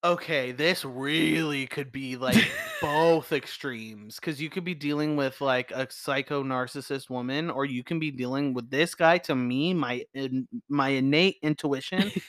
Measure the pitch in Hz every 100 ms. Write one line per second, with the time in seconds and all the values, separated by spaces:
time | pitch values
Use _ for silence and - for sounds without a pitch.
0 | 175 170 - 151 127 123 160 185 139 127
1 | 139 160 160 160 160 143 131 - 135 135
2 | 131 127 127 123 - 622 640 605 156 151
3 | 165 165 - 147 - - 139 117 110 107
4 | 104 - - 143 156 190 175 165 147 147
5 | 151 147 135 - 139 127 123 127 131 -
6 | - 139 135 147 135 131 127 143 131 139
7 | - 127 123 139 170 131 135 123 127 165
8 | 156 131 123 135 143 123 117 131 170 -
9 | 165 175 - 135 123 127 160 180 127 123
10 | - 135 135 131 127 120 _ 143 135 135
11 | 135 151 190 - 151 151 151 135 - 185
12 | 196 196